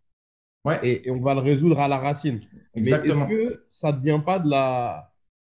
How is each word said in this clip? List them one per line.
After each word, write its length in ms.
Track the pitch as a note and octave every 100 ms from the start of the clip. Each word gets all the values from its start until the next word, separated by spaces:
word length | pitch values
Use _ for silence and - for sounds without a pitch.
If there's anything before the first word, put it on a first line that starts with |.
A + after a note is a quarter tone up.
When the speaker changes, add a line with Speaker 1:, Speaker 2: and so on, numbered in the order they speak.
| _ _ _ _ _ _ C#3+
Speaker 1:
Ouais. 140 | D#3+
Speaker 2:
et, 240 | B2 A#2+ B2+
et 40 |
on 100 | B2+
va 120 | C3+
le 60 | C3+
résoudre 400 | C3 C#3 E3+ C#3+
à 80 | C#3
la 100 | C3+
racine. 440 | C#3 C#3+ D#3 A2+ - - - A2+
Speaker 1:
Exactement. 500 | A2+ D3 D3+ D3 C#3+
Speaker 2:
Mais 60 |
est-ce 160 | A3 A#3+
que 160 | - _
ça 220 | - D#3+
devient 300 | C#3 C#3+ D3+
pas 140 | D3+ F#3+
de 120 | D3+
la, 640 | C#3 C3 B2+ A#2+ D2+ - _ _ _ _ _